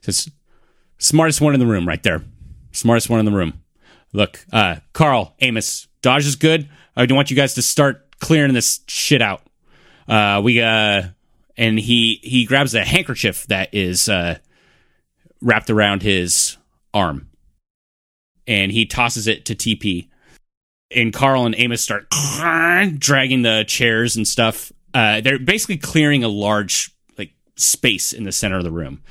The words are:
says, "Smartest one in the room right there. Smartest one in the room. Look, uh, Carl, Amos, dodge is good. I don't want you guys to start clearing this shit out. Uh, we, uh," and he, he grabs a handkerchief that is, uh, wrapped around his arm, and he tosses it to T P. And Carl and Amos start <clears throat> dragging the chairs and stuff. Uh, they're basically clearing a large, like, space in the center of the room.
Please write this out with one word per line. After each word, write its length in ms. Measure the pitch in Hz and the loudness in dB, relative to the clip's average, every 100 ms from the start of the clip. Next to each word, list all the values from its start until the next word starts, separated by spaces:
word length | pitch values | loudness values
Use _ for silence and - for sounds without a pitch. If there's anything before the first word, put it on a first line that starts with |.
says, 280 | - 98 - - _ _ _ _ _ _ | -6 -6 -6 -12 _ _ _ _ _ _
"Smartest 420 | - 151 165 147 | 0 2 2 2
one 140 | 147 | 2
in 60 | 139 | 2
the 60 | 120 | 2
room 220 | 104 87 | 0 -2
right 140 | 85 | -2
there. 200 | 104 78 - - - - - | -2 -2 -6 -18 -20 -20 -16
Smartest 360 | - 117 117 - | -4 2 2 2
one 100 | 117 | 0
in 40 | |
the 80 | 107 | 0
room. 220 | 101 82 73 _ _ _ _ _ | 0 -2 -6 _ _ _ _ _
Look, 320 | 98 101 - - | -2 -2 -4 -6
uh, 240 | 110 98 80 - | 0 0 -2 -6
Carl, 420 | - 156 127 92 - | 0 2 2 -2 -2
Amos, 480 | 131 113 - - - _ | -2 -2 -4 -8 -12 _
dodge 240 | 123 135 143 | 2 2 2
is 100 | 135 | 0
good. 320 | 156 160 147 - _ | 2 2 -2 -16 _
I 120 | - 123 | 0 2
don't 100 | 135 | 2
want 140 | 139 | 2
you 60 | 135 | 2
guys 180 | 139 | 0
to 80 | - | 0
start 560 | - - 143 127 _ - | -2 2 2 0 _ -10
clearing 320 | - 160 143 | 0 2 4
this 280 | 123 - - - | 2 0 -4 -6
shit 360 | - - 139 | -6 0 2
out. 200 | 107 95 _ _ _ _ _ _ - | 2 -4 _ _ _ _ _ _ -2
Uh, 360 | 110 104 101 | 2 2 2
we, 160 | 104 120 | 2 2
uh," 440 | 113 110 107 101 90 - _ _ _ - | 2 2 2 0 -2 -10 _ _ _ -2
and 220 | 113 110 | 0 0
he, 400 | 104 120 113 110 | 2 2 2 -2
he 220 | - 127 | -2 -2
grabs 300 | 113 135 139 | 2 0 0
a 100 | 117 | 0
handkerchief 600 | 92 175 170 120 110 - - | -2 -4 -4 -4 -4 -4 -4
that 260 | 95 92 | -4 -4
is, 380 | 104 92 90 - | -4 -2 -2 -2
uh, 260 | 95 87 80 _ _ _ _ _ _ _ _ _ _ | -2 -4 -6 _ _ _ _ _ _ _ _ _ _
wrapped 300 | 120 110 - | 0 0 2
around 320 | 107 104 98 | 2 2 0
his 560 | 104 95 87 - - - _ _ _ | 0 0 0 -2 -2 -6 _ _ _
arm, 360 | 104 87 71 - _ _ _ _ _ _ _ _ _ _ _ - | -2 -2 -4 -12 _ _ _ _ _ _ _ _ _ _ _ -4
and 240 | 104 98 | 0 0
he 120 | 107 | 0
tosses 420 | 110 - 120 120 110 | -2 -2 -2 -2 -4
it 200 | 98 - | -4 -6
to 80 | |
T 200 | 107 117 | -6 -4
P. 360 | 107 104 87 - _ _ _ _ _ _ _ _ | -4 -4 -6 -8 _ _ _ _ _ _ _ _
And 220 | 123 113 | -2 -2
Carl 320 | 110 135 131 | 0 0 2
and 100 | 120 107 | 0 0
Amos 240 | 120 120 | -2 -2
start 260 | - 143 - | -4 -6 -4
<clears throat> 880 | - 143 143 165 165 170 175 196 147 | -6 -4 -4 -2 0 2 4 2 0
dragging 440 | 139 139 131 131 | 0 2 2 2
the 220 | 117 110 107 | 2 2 0
chairs 480 | - 120 113 117 113 | 0 0 2 0 -2
and 100 | 107 | -2
stuff. 460 | - 113 - - - _ | 0 0 -2 -10 -20 _
Uh, 260 | 131 110 107 | 0 2 2
they're 180 | 117 135 | 0 0
basically 380 | 127 214 - 170 | 0 -2 -2 -6
clearing 480 | - 160 147 143 | -2 2 2 2
a 40 | 117 | 0
large, 600 | 104 104 104 98 - - _ _ - | -2 0 0 -2 -4 -6 _ _ -16
like, 140 | 98 _ _ - | -16 _ _ -4
space 580 | - - 127 95 - | -2 0 0 0 -2
in 100 | - | -6
the 80 | 101 | -6
center 240 | - 104 92 | -4 -2 -2
of 80 | |
the 60 | 87 | -4
room. 320 | 82 80 - - | -6 -8 -12 -20